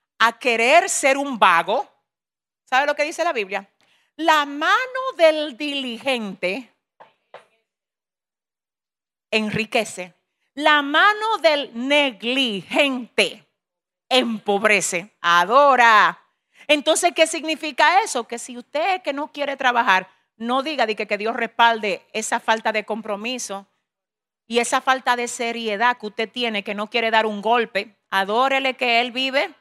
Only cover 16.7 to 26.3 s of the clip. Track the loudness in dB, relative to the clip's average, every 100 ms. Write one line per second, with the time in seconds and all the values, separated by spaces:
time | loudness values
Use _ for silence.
16.7 | 0 2 2 0 2 0 0 -6 -6 -4
17.7 | 2 4 4 0 -4 -8 -10 -12 -16 -10
18.7 | -4 -2 -2 -4 -6 -8 -6 -6 -2 0
19.7 | 2 2 2 0 _ _ -12 -4 -4 -2
20.7 | -2 -2 -2 -4 -4 -4 -4 -4 2 2
21.7 | 2 -2 -6 -8 -10 -6 -4 0 -2 -2
22.7 | -4 -4 -8 -8 -8 -8 -10 -10 -12 -14
23.7 | _ _ _ _ _ _ _ -6 -2 0
24.7 | 0 0 0 0 -2 -4 -6 -6 -6 -4
25.7 | 0 0 -2 -6 -8 -8